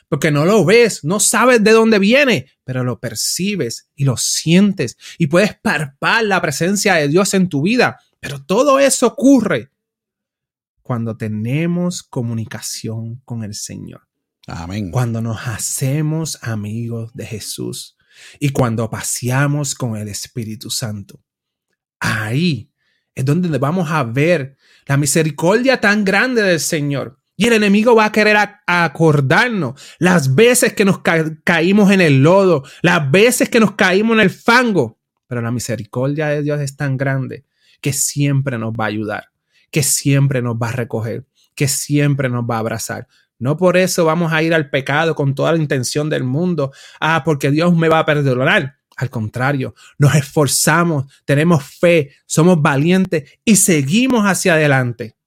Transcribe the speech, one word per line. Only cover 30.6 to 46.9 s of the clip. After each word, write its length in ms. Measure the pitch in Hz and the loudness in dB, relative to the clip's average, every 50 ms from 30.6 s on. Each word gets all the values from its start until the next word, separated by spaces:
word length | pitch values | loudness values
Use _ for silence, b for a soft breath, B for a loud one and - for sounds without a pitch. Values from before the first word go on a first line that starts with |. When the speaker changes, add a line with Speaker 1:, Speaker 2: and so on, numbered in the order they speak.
| 269 - | 2 0
Speaker 1:
que 120 | - - 202 | 0 0 0
nos 140 | 196 - - | 0 0 -2
ca-, 360 | - 190 170 160 160 160 156 - - | -2 0 0 0 0 -2 -6 -6 -2
caímos 460 | - 175 165 160 185 196 214 202 185 | 0 0 2 2 4 4 4 6 6
en 80 | 202 190 | 6 4
el 220 | 180 156 139 131 | 4 4 4 6
lodo, 420 | 135 160 185 196 196 185 165 135 135 B B B | 6 6 6 6 6 4 2 2 -2 B B B
las 280 | B 175 202 170 147 131 | B 0 2 2 0 2
veces 380 | 143 190 220 254 - - 277 - | 4 4 4 4 4 2 0 2
que 120 | - 233 | 4 2
nos 120 | 220 - | 2 2
caímos 420 | - - 208 185 180 196 220 226 226 | 2 2 0 2 2 2 2 2 2
en 60 | 220 | 4
el 100 | 208 185 | 2 2
fango. 680 | - - - - 226 254 254 233 202 165 120 110 - _ _ _ _ _ _ | 0 -2 0 2 4 4 4 2 0 0 -2 -2 -4 _ _ _ _ _ _
Pero 140 | - 123 120 | -8 -6 -6
la 80 | 117 117 | -4 -4
misericordia 760 | 123 117 - - 110 110 104 - - 123 131 139 147 156 151 151 | -4 -4 -4 -6 -6 -8 -8 -8 -6 -4 -2 -2 -2 -2 -2 -2
de 140 | 147 151 | -2 -2
Dios 180 | 147 147 147 147 | -2 -2 -2 -2
es 160 | 143 139 - | -4 -6 -6
tan 200 | - 147 139 131 | -6 -4 -4 -2
grande 480 | 127 139 135 135 135 127 120 110 - _ _ _ _ _ _ _ - | -2 -2 -2 -2 -2 -4 -6 -10 -14 _ _ _ _ _ _ _ -8
que 120 | - 143 | -6 -4
siempre 640 | 135 - - - - 143 143 143 139 135 135 139 120 113 | -2 -2 -4 -4 -2 0 0 2 2 0 0 -2 -4 -4
nos 140 | 110 113 | -6 -6
va 120 | 110 113 110 | -4 -4 -4
a 40 | 107 | -2
ayudar, 380 | 104 107 107 104 104 - - _ _ _ _ _ _ _ _ - | -2 -4 -4 -6 -6 -8 -10 _ _ _ _ _ _ _ _ -6
que 120 | - 160 | -4 -2
siempre 600 | 139 - - - - 143 139 139 139 139 135 127 | -2 0 -2 -2 0 2 2 2 2 2 0 -2
nos 140 | 120 120 117 | -2 -4 -4
va 140 | 117 120 113 | -4 -4 -4
a 20 | |
recoger, 540 | 127 127 120 - - 113 110 113 110 127 131 _ _ _ _ _ - | -4 -6 -6 -6 -6 -8 -6 -6 -8 -10 -12 _ _ _ _ _ -6
que 140 | - 147 139 | -4 -2 -2
siempre 600 | - - - - 147 147 147 143 143 135 135 123 | -2 -4 -4 -2 0 0 2 2 0 0 -2 -2
nos 140 | 120 120 117 | -2 -4 -4
va 120 | 120 120 | -4 -4
a 40 | 113 | -4
abrazar. 460 | 110 113 110 107 - - 110 104 113 _ _ _ _ _ _ - | -4 -4 -6 -6 -8 -8 -10 -12 -12 _ _ _ _ _ _ -6
No 180 | 113 131 156 | -4 -4 -2
por 200 | 160 185 180 175 | 2 2 2 4
eso 280 | 180 185 180 - - 170 | 2 2 2 0 0 0
vamos 280 | 156 160 175 175 160 | 0 2 0 0 0
a 100 | 160 156 | 0 0
ir 100 | 160 165 | 0 2
al 160 | 170 160 147 139 | 0 0 0 -2
pecado 440 | - 139 131 - 139 151 165 165 151 | -4 -4 -2 -2 -2 0 0 0 0
con 200 | 151 143 139 135 | -2 -2 -2 0
toda 160 | 139 143 143 | 0 0 0
la 60 | 165 165 | 0 0
intención 520 | 156 139 156 131 117 - - 147 151 156 | 0 -2 -2 -4 -4 -4 -4 -4 -4 -4
del 140 | 147 143 131 | -4 -4 -4
mundo. 480 | 127 131 151 180 185 175 151 139 135 B B B B | -4 -2 -2 -2 -2 -2 -2 -4 -6 B B B B